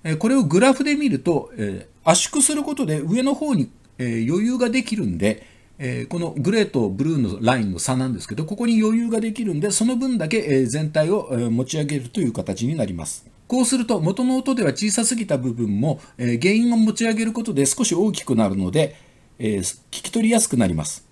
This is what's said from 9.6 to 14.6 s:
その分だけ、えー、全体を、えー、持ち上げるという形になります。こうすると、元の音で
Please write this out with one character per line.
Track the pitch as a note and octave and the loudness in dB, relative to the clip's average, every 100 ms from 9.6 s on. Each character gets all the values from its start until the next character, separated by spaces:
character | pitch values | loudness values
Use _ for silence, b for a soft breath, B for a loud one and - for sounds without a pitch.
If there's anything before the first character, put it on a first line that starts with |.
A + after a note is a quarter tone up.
| G3+ | 0
そ | - | 2
の | A3+ B3 | 2 0
分 | C4 A#3 | 0 -2
だ | D#3 | 0
け、 | A3 | -2
え | D3+ C3+ | 2 2
ー、 | B2 | 2
全 | D3 D#3 | 0 0
体 | D#3 D#3 | 0 2
を、 | G3+ - | 0 0
え | B2 | -2
ー、 | A#2+ | 0
持 | A2+ C3 | 0 0
ち | D#3 | -2
上 | D3 | -2
げ | D3 | -4
る | A#2+ | -4
と | - | -2
い | C3+ | -2
う | |
形 | - F#2+ F#2+ A#2 | -2 -6 -2 -2
に | D#3+ | -2
な | G2+ | -2
り | |
ま | F2 D#2 | -4 -8
す。 | - - - - | -10 -16 -20 -2
こ | B3 | 0
う | B3 | 2
す | C4 | 0
る | A#3 | 0
と、 | G#3 | 0
元 | D#3 G3 | 0 0
の | B3 C4 | 0 0
音 | C4 | 0
で | B3 | 0